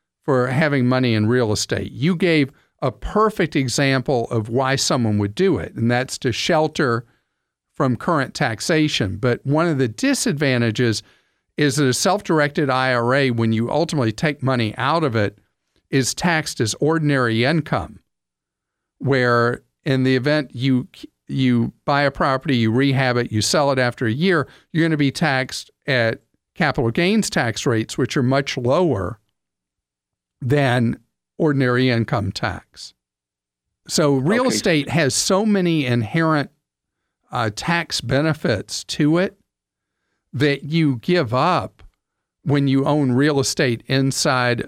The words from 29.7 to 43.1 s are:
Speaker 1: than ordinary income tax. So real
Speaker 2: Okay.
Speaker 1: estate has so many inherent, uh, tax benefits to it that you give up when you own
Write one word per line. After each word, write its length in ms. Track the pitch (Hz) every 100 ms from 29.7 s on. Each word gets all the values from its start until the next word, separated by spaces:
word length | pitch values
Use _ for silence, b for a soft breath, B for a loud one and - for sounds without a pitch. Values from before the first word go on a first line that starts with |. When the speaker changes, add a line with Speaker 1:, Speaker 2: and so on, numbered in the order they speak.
| _ _ _ _ _ _ -
Speaker 1:
than 560 | 127 147 135 127 117 - _ _ _ -
ordinary 500 | 165 139 127 123 127
income 440 | 117 107 117 101
tax. 640 | - 110 87 - - - _ _ _ _ _ _ _ _ _ -
So 280 | - 147 135
real 300 | 139 226 254
Speaker 2:
Okay. 80 |
Speaker 1:
estate 340 | 107 196 160 143
has 240 | 160 139
so 320 | - - 190 220
many 400 | 202 175 160 127
inherent, 640 | 120 107 165 160 151 135 _ _ _ _ _ _ _ -
uh, 180 | 123 113
tax 460 | 104 - 170 160 -
benefits 840 | 120 131 156 151 165 104 - -
to 340 | - - 147 165
it 200 | 196 - _ _ _ _ _ _ _ _ _ 117
that 280 | 143 139
you 320 | 139 165 156 123
give 360 | - 175 127
up 500 | 127 165 160 92 _ - _ _ _ _ _
when 260 | - 143 139
you 160 | 135
own 280 | 139 151 135